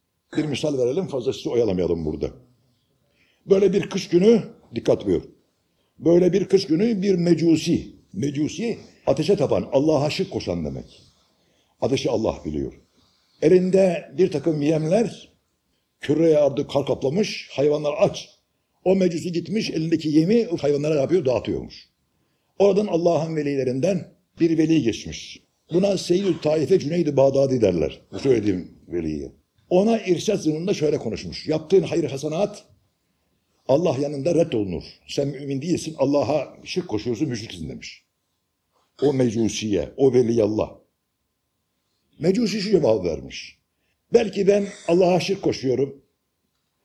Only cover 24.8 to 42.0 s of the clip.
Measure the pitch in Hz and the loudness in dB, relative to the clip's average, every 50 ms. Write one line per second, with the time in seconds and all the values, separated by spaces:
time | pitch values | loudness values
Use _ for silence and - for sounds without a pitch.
24.8 | 123 113 92 - - 85 76 - - - - - _ _ _ _ _ _ 151 180 | 2 0 -2 -4 -8 -12 -12 -12 -14 -16 -18 -20 _ _ _ _ _ _ 0 0
25.8 | 196 202 196 170 - - 175 185 202 190 160 160 - 151 151 160 151 135 190 - | 2 2 0 -2 0 0 0 2 2 0 -2 0 0 0 0 2 2 2 2 2
26.8 | 113 143 165 175 170 147 139 131 135 139 131 135 139 123 131 123 110 95 87 82 | 2 0 0 0 0 2 4 4 4 6 6 4 2 2 2 4 4 4 4 2
27.8 | 76 67 - - _ _ - 98 - 139 127 113 101 104 92 90 80 80 85 - | 0 -2 -4 -10 _ _ -14 -4 2 2 2 4 4 0 0 -2 -4 -10 -18 -20
28.8 | _ - - 87 82 78 78 73 69 64 - _ _ _ _ _ _ _ - 180 | _ -8 -6 -4 -4 -4 -6 -6 -10 -12 -16 _ _ _ _ _ _ _ 2 2
29.8 | 202 226 233 220 - 185 175 156 - 220 202 175 156 156 151 156 170 - 170 - | 4 2 0 0 0 0 -2 0 0 -2 -2 0 -2 -2 -4 -2 -4 -4 -2 0
30.8 | 151 - - - - 117 101 - - 85 - - - 135 151 156 156 - 190 190 | 0 0 0 -2 -4 -6 -8 -8 -10 -12 -12 -10 -6 -4 -4 -4 0 2 2 2
31.8 | 160 156 151 165 151 135 139 135 143 151 156 170 208 202 202 - - _ _ _ | 2 2 -2 -4 -4 -4 -6 -6 -6 -6 -2 -2 -2 -4 -4 -14 -20 _ _ _
32.8 | _ _ _ _ _ _ _ _ _ _ _ _ _ _ _ _ _ - 131 151 | _ _ _ _ _ _ _ _ _ _ _ _ _ _ _ _ _ 0 2 2
33.8 | 175 170 131 127 143 143 147 139 135 175 175 156 170 - - 110 104 95 85 73 | 2 0 -2 -2 -4 -6 -6 -4 -2 0 2 2 0 0 0 -4 -4 -4 -6 -8
34.8 | - - - _ _ - - - 139 139 147 131 147 139 139 135 135 180 165 - | -10 -12 -20 _ _ -8 -4 -4 -4 -4 -6 -8 -8 -6 -6 -6 -2 -2 -2 -2
35.8 | - 156 160 - 135 135 143 143 123 110 151 151 127 - - - - - - 185 | -4 -8 -2 -2 0 2 2 0 0 0 -2 -2 -2 -6 -12 -20 -14 -6 -6 -6
36.8 | - - 107 107 - 120 120 - 160 135 120 101 107 - - 87 80 - - - | -4 -4 -6 -6 -4 -4 -4 -2 -4 -4 -4 -8 -10 -12 -12 -12 -12 -12 -12 -12
37.8 | - - - - _ _ _ _ _ _ _ _ _ _ _ _ _ _ _ _ | -16 -18 -20 -20 _ _ _ _ _ _ _ _ _ _ _ _ _ _ _ _
38.8 | _ _ _ - 135 143 139 131 127 120 104 113 113 101 - - 107 110 101 87 | _ _ _ 0 0 0 2 2 0 0 2 0 -2 0 -2 -4 -4 -2 -2 -2
39.8 | 71 - - - 139 135 120 127 120 110 117 117 104 104 110 104 85 - - - | -2 -4 0 2 2 4 4 4 2 2 2 2 2 2 0 -2 -4 -4 -8 -20
40.8 | _ _ _ _ _ _ _ _ _ _ _ _ _ _ _ _ _ _ _ _ | _ _ _ _ _ _ _ _ _ _ _ _ _ _ _ _ _ _ _ _
41.8 | _ _ _ _ | _ _ _ _